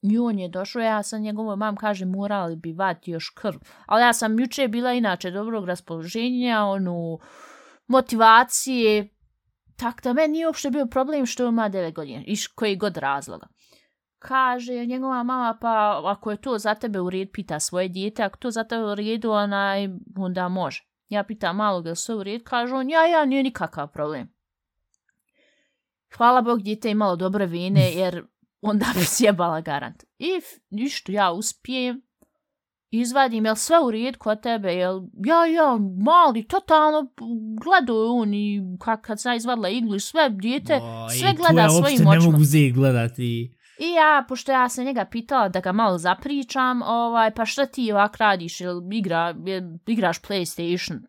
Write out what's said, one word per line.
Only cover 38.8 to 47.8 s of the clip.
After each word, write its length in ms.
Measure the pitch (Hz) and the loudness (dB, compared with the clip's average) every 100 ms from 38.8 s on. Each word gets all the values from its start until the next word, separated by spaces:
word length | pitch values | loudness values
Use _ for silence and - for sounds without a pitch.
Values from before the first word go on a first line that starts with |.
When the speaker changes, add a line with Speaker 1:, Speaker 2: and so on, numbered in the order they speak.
| - 220 | -4 -4
Speaker 1:
kad 200 | - 214 | -4 -8
sam 140 | 247 240 | -4 -4
izvadila 340 | 233 240 185 | -2 -2 -2
iglu 260 | 226 233 202 | -2 -2 -4
i 40 | |
sve, 300 | - 320 294 | -2 2 2
dijete, 500 | 202 214 269 - 285 | 2 -4 -4 0 -2
Speaker 2:
O, 280 | - - - | -2 -10 -6
Speaker 1:
sve 200 | - - | 0 2
Speaker 2:
i 60 | 302 | 4
Speaker 1:
gleda 140 | 339 | 6
Speaker 2:
tu 80 | 330 | 6
ja 120 | - | 6
Speaker 1:
svojim 140 | 165 | 6
Speaker 2:
uopšte 200 | 285 262 | 6 6
ne 60 | 156 | 8
Speaker 1:
očima." 220 | 160 170 | 8 8
Speaker 2:
mogu 100 | 151 | 8
uzeti 300 | 147 151 139 | 6 6 4
gledati. 840 | 123 135 123 117 123 123 117 120 _ _ _ | 4 4 4 0 -2 -4 -4 -6 _ _ _
Speaker 1:
I 120 | 330 | -2
ja, 340 | 339 311 294 240 | 4 4 4 0
pošto 220 | 254 - | -10 -2
ja 180 | 262 247 | 0 0
sam 160 | 247 247 | -2 -6
njega 200 | 247 190 | -4 -4
pitala 440 | 233 226 269 202 | -8 -2 0 0
da 100 | 185 | 0
ga 120 | 185 | -2
malo 260 | 196 226 180 | 0 2 2
zapričam, 840 | 175 185 269 277 254 269 254 247 | 0 -2 -2 -6 -4 -2 0 0
ovaj, 520 | 233 233 233 233 220 | -2 -2 0 2 2
"Pa 120 | 220 220 | 0 -4
šta 200 | - 277 | -2 -2
ti 260 | - | -2